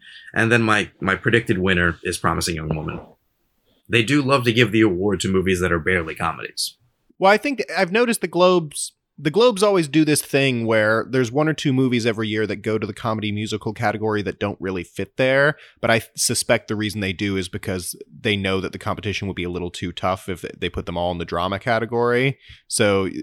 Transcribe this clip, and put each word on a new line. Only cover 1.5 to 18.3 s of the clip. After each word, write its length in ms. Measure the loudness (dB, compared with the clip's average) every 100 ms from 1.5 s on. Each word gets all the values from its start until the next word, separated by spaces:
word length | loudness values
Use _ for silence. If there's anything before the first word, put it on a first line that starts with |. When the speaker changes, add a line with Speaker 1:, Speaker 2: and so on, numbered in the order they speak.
| 0
Speaker 1:
winner 380 | 2 2 2 0
is 140 | -6 -2
Promising 380 | -2 -2 -4 -4
Young 180 | -4 -4
Woman. 240 | -6 -10 -12 _ _ _ _ _ _ _ -2
They 160 | 0
do 180 | 2 0
love 220 | 2 2 2
to 80 |
give 180 | 2 4
the 100 | 4
award 400 | 2 2 -2 -2
to 100 | 0
movies 300 | 0 2 0
that 100 | 0
are 80 | 0
barely 360 | 0 -2 -2 -4
comedies. 600 | -6 -6 -10 -8 -10 -10 _ _ _ 2
Speaker 2:
Well, 120 | 4
I 60 | 4
think 220 | 2 -4
th-, 100 | -4 -2
I've 140 | 0
noticed 300 | 2 2 0
the 60 | -2
Globes, 640 | 4 4 4 0 -6 -12 _ _ -6
the 100 | 0
Globes 320 | 4 4 4
always 260 | 4 4 2
do 160 | 2
this 180 | 4 2
thing 420 | 2 2 2 2 2
where 400 | 2 4 2 0
there's 240 | 0 0
one 160 | 2 0
or 60 |
two 180 | 0 0
movies 340 | 2 2 2 0
every 220 | 0 -2
year 200 | 0 -2
that 100 | -2
go 160 | -2 -2
to 80 | -4
the 60 |
comedy 380 | -6 -4 -2 -2
musical 400 | -4 -4 -4 -6
category 520 | -2 -2 -2 -2 -2
that 160 | -4 -4
don't 200 | -4 -4
really 240 | -6 -6
fit 340 | -8 -8 -6 -2
there. 400 | 2 4 2 0 -8 _
But 120 | 0
I 100 | 0 0 -4
suspect 520 | -2 -2 2 0 0
the 60 | -4
reason 260 | -4 -2
they 120 | -4
do 240 | -2 -2 -2
is 100 | -4
because 460 | -8 -6 -6 -6 -12 -16 -6
they 140 | -2